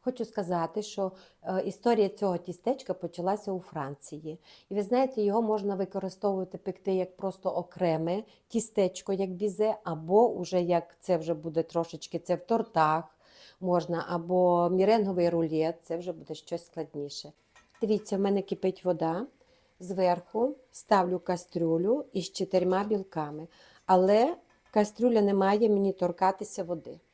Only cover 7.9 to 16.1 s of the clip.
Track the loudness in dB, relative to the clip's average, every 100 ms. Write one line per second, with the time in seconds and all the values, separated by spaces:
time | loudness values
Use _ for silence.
7.9 | 2 0 -4 -6 _ _ -4 -2 0 0
8.9 | 0 -6 -4 -2 -2 -4 0 0 0 -6
9.9 | -8 2 4 4 2 -2 0 2 0 0
10.9 | _ -2 -2 0 -4 -2 -4 -2 -2 -4
11.9 | -8 -10 -10 -4 -4 0 -2 0 2 2
12.9 | 2 -4 _ _ -20 -20 _ 0 0 0
13.9 | -4 -2 -6 0 2 4 4 2 4 4
14.9 | 4 2 2 2 2 0 0 0 -2 -8
15.9 | -8 -6